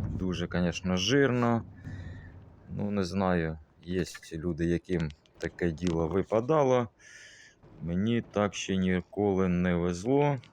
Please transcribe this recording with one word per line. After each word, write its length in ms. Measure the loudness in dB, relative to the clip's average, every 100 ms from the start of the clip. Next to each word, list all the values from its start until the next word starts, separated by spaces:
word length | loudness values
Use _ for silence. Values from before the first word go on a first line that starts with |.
| -4
дуже, 380 | -4 -4 -2 -2
конечно, 500 | 0 0 -2 -2 0
жирно. 640 | 2 4 4 4 2 0 -4 -14 -14 -12 -12 -14 -16 -20 -20 -20 -12
Ну, 220 | -6 -4
не 120 | -2
знаю, 540 | -2 0 2 2 0 -4 -12 _
є 200 | -6 -4 -4 -6 -12
люди, 320 | -6 -4 0 2
яким 440 | 0 0 -2 -2 -6 _ -8
таке 340 | -8 -2 -2
діло 360 | 0 0 0 0
випадало. 800 | 0 0 0 2 2 4 2 0 _ -20 -20 -20 -20 -20 _ -20 -12
Мені 420 | -4 -2 0 0 -2
так 240 | 0 0 -2
ще 200 | -2 0
ніколи 720 | 2 2 -2 0 2 4 2
не 280 | 2 2 2
везло. 600 | 0 -2 0 2 2 0 -6